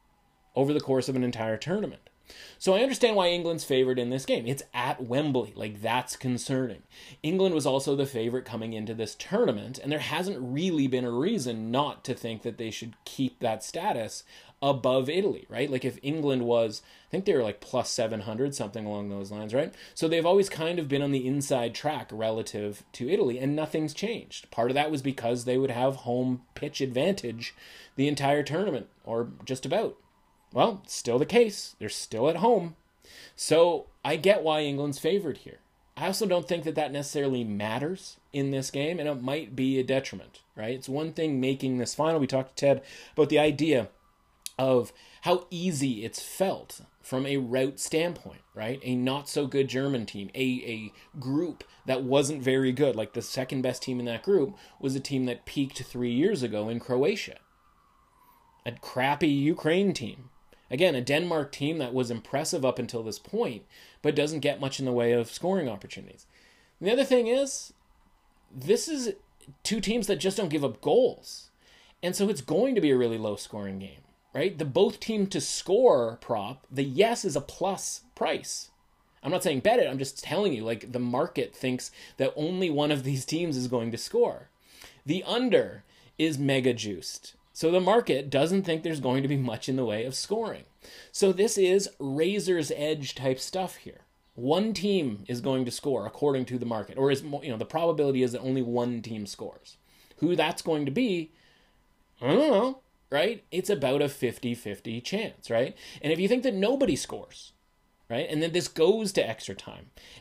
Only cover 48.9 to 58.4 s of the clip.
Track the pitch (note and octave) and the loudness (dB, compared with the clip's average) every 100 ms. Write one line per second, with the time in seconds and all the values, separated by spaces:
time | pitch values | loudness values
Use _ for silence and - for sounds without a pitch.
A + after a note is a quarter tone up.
48.9 | B2+ B2+ C#3 D3 D3+ C#3 C#3+ C3+ B2 C#3 | 0 0 -2 -2 -2 0 0 0 0 0
49.9 | B2+ G#2 G2+ G2 - C3 B2+ A#2+ A2+ G#2+ | -2 -4 -10 -10 -2 0 -2 -4 -8 -10
50.9 | - - D#3+ B2+ C#3+ - - - - - | -16 -20 -10 -4 -2 -2 -8 -16 -12 -2
51.9 | B2 C3 C#3 C#3 D3+ B2+ C3 C3 B2 C#3+ | -2 2 4 2 0 2 4 4 4 2
52.9 | G#2+ G#2+ A#2 - - C3 C3+ B2+ B2 - | 2 -4 -6 -6 -6 -4 -2 -2 -4 -4
53.9 | B2 A#2+ A2+ - G3 C3+ - - - C#3 | -4 -4 -4 2 4 4 -4 -20 -6 -2
54.9 | C3+ - C3+ B2+ A#2+ - - C3+ - B2+ | -2 -2 -2 -2 -4 -6 -4 -4 -4 -10
55.9 | B2 B2 A#2+ F#3 F#3+ B2 G#2 A2 A#2 - | -4 0 2 2 2 -2 -2 -4 -4 -2
56.9 | B2+ D3+ A3+ - - _ _ _ _ _ | 2 2 0 -6 -12 _ _ _ _ _
57.9 | _ _ _ _ _ | _ _ _ _ _